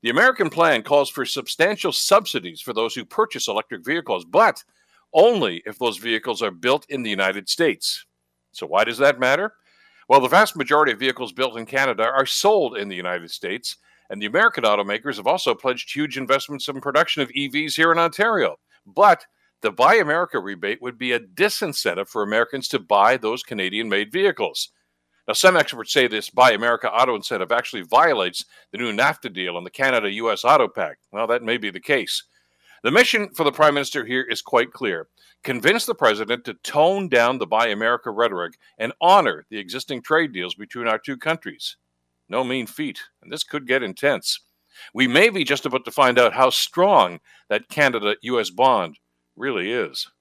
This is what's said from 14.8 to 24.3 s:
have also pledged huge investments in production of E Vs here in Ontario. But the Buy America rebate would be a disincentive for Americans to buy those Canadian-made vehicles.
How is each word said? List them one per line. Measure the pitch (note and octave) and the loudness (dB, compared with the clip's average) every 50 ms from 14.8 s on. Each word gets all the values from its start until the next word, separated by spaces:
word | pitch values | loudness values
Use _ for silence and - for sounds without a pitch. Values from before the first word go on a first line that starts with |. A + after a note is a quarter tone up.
| G2+ G2+ G#2 A2 A2+ C#3+ C3 | 0 -2 -4 -4 -4 -6 -8
have | G#2+ G2 | -4 0
also | B2 D#3+ F#3 - C3 A#2 | 0 0 0 0 -2 -2
pledged | - - C3 B2+ A#2+ - - - | -2 -2 -4 -4 -4 -8 -10 -6
huge | C#3 D3+ D3 B2 | -6 -6 -6 -6
investments | C3+ C3 A2+ C3+ C#3 - - D3 C3+ - | -8 -2 0 0 0 0 -6 -12 -10 -10
in | - C#3 C3+ | -10 -10 -8
production | - C#3+ C3+ D3 E3+ - - D#3 C#3 | -8 0 2 2 2 2 0 -4 -4
of | A#2+ | -4
E | - C#3 C#3+ | -4 -6 -6
Vs | C#3 B2 D3 D#3 D3+ - | -4 -4 -4 -4 -4 0
here | - D#3+ E3 | 2 2 4
in | E3 | 4
Ontario. | E3+ E3+ E3 D#3+ - G#3 A#3 A3 F#3+ B2+ E2+ - _ _ _ _ _ _ | 4 2 0 0 0 0 0 2 0 0 -2 -2 _ _ _ _ _ _
But | G2+ - D#3+ G3+ G#3 F3 - - _ _ _ _ _ _ _ | -10 2 4 6 6 6 4 0 _ _ _ _ _ _ _
the | - A2 | -4 -4
Buy | F#2+ - B2+ D3 G#3 | 0 4 4 4 6
America | A3+ F#3 D3 D3+ E3 F3+ E3 - | 4 4 2 0 -2 -2 -2 -4
rebate | B2 F2+ G2 G2+ F2 F#2 G2+ G#2 - | -6 -6 -6 -10 -6 -4 -4 -4 -4
would | B2 B2+ A#2+ A2+ | -8 -12 -10 _
be | B2+ B2 A#2+ | -4 -2 -2
a | A#2+ | -2
disincentive | A2+ F#2+ F#2 - F#3 G#3 - - G#3+ E3+ C#3 - - G#2+ F2 F2+ G2 | -2 _ _ 0 0 0 0 -2 -6 -6 -6 -4 -4 -2 -2 -4 -6
for | - - A2+ | -6 -4 -6
Americans | G#2 G2+ G#2+ A2 A#2 - - C3+ B2+ | -4 0 0 0 0 0 -4 -10 -8
to | - - | -4 -6
buy | B2+ F#2 _ G#2 G2+ G2+ A2+ B2+ | -6 -2 _ 2 4 6 4 4
those | B2+ A2+ A2 A#2 B2+ | 2 0 -4 -4 -6
Canadian-made | - - A#2+ G#2 F#2 F#2+ G2 G#2+ A2+ A2 G2 G2+ G#2 G#2 | -8 -10 -6 -4 -4 -4 -4 -4 -4 -2 -2 -2 -2 -4
vehicles. | - F#3 F#3+ G3+ | -4 -2 0 0